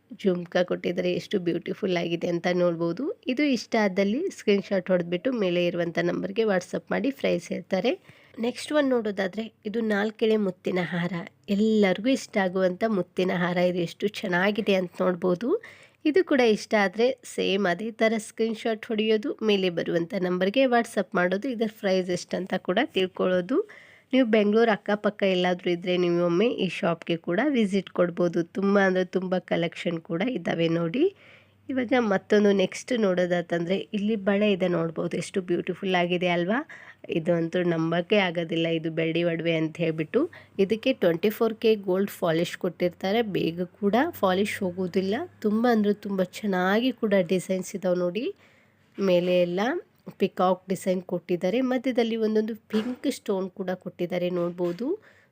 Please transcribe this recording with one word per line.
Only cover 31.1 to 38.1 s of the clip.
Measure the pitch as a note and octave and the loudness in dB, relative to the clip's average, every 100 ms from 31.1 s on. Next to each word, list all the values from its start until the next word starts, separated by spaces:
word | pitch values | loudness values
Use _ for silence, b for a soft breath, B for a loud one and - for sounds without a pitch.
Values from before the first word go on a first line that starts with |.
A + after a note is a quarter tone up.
| B B B B B - | B B B B B -8
ಇವಾಗ | C4 A#3 B3+ | -4 0 2
ಮತ್ತೊಂದು | A3+ F#3+ - G#3+ G#3 | 2 0 2 4 6
ನೆಕ್ಸ್ಟ್ | G3 F#3 - - B3 | 4 2 -2 -4 0
ನೋಡೋದಾತಂದ್ರೆ | G3+ F3+ F3+ F3 E3+ E3+ E3+ G3 - | 2 2 2 0 -2 -2 0 -2 -2
ಇಲ್ಲಿ | G#3+ G#3 A3+ | -4 -2 0
ಬಳೆ | G3 G3+ G#3+ | 0 2 2
ಇದೆ | F#3+ F#3 | 2 2
ನೋಡ್ಬೋದು, | E3+ E3 D#3+ F3 E3 | 0 -2 -4 -4 -4
ಎಷ್ಟು | - G3 | -4 -6
ಬ್ಯೂಟಿಫುಲ್ | F#3 F3 - F3 F#3+ | -2 -2 -2 -6 -2
ಆಗಿದೆ | F3+ F3 F3+ F3+ | 0 0 0 0
ಅಲ್ವಾ? | F3 F3 A#3 D#4+ B B B - | 0 0 -2 -4 B B B -6
ಇದು | E3+ D#3 | -2 0
ಅಂತೂ | E3+ E3 F3+ | 0 0 0
ನಂಬಕ್ಕೆ | F3+ E3 D#3+ E3+ F3 | 0 0 0 0 2